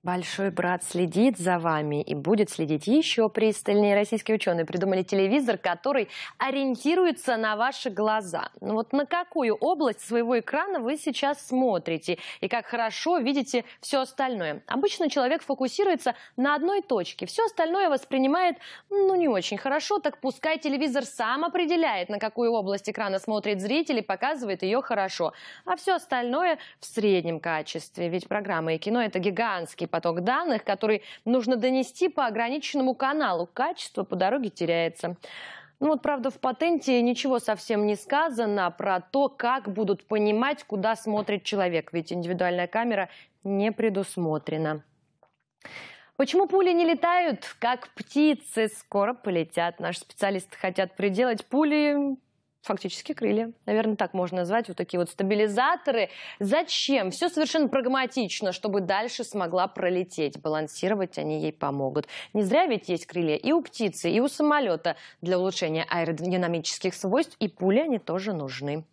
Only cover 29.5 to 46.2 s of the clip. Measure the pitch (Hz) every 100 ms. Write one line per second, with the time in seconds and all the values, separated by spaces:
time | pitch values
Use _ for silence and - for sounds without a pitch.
29.5 | 185 165 - 170 - 170 165 185 269 349
30.5 | 220 - 202 220 214 - - - 254 220
31.5 | 247 247 262 254 - 349 285 254 214 233
32.5 | 285 - 294 262 240 262 302 254 170 175
33.5 | - 285 359 - - 190 185 185 269 220
34.5 | - 170 170 165 165 170 175 - - -
35.5 | - - _ 285 311 - 285 254 - 262
36.5 | 247 330 330 269 247 240 240 277 247 226
37.5 | 214 - 214 208 202 - 277 330 233 220
38.5 | 202 180 - 202 185 - 277 277 277 240
39.5 | 262 208 190 202 190 _ 214 208 214 262
40.5 | 294 - 202 214 220 220 208 208 202 -
41.5 | 202 180 165 - 170 160 180 170 180 180
42.5 | 175 180 220 240 208 180 - - _ 196
43.5 | 196 208 208 220 196 190 - 165 156 151
44.5 | 156 156 156 _ _ _ _ _ _ _
45.5 | _ - - - - - -